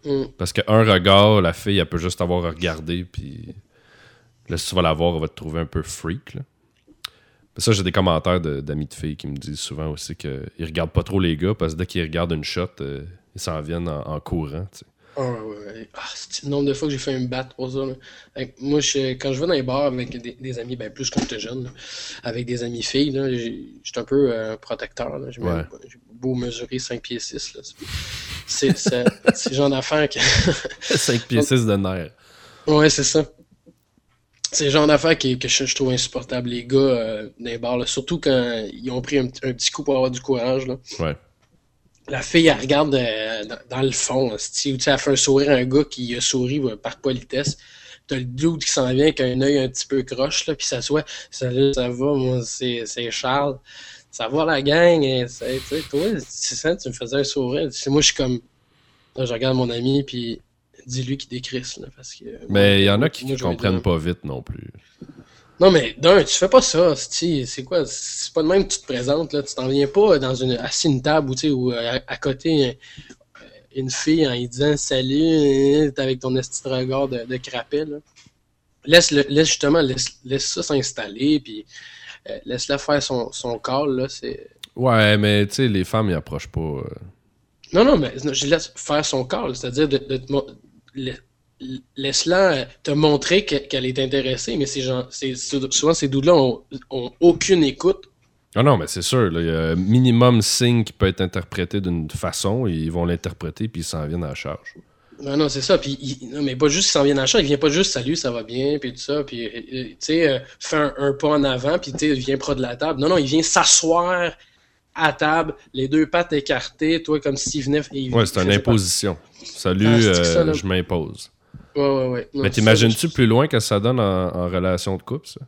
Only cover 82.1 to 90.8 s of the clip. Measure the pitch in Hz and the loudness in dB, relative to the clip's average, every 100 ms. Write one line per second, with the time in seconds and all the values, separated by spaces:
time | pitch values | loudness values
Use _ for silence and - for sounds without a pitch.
82.1 | - - - - 123 - 139 - 147 139 | -20 -12 -12 -8 -8 -2 -4 0 0 0
83.1 | 131 113 - 123 117 - 131 147 127 135 | -4 -4 -8 -6 -6 -2 -2 0 -2 -4
84.1 | - 123 123 - _ - - 127 113 107 | -6 -10 -12 -16 _ -18 0 4 6 8
85.1 | 104 104 104 101 - 131 101 90 110 107 | 6 6 4 2 2 2 2 0 0 0
86.1 | 82 - 71 - - 80 69 64 - 92 | 0 -4 -10 -8 -8 -6 -8 -10 -14 -18
87.1 | _ _ _ _ _ - 175 254 262 131 | _ _ _ _ _ -2 4 6 4 2
88.1 | 123 147 135 143 160 - - - 147 151 | -4 -4 -2 0 0 -2 -14 -2 -2 0
89.1 | 135 127 190 190 127 123 127 151 135 - | -2 -2 -4 -4 -6 -6 0 0 0 -2
90.1 | 131 - 139 - - _ _ | -8 -2 -4 -4 -16 _ _